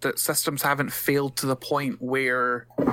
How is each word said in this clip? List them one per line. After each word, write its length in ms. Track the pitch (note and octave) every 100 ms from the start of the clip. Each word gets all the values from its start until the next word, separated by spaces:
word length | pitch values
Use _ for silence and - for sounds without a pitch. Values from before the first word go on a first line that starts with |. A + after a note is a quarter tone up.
that 160 | C#3 -
systems 440 | - D3 E3 C#3+
haven't 280 | C#3+ C#3+ A#2+
failed 440 | - - C#3+ C#3 -
to 80 | C3
the 100 | B2+
point 440 | - C#3+ C#3 G#2
where 640 | B2+ C3+ C3 B2+ B2 A#2+ - - C3+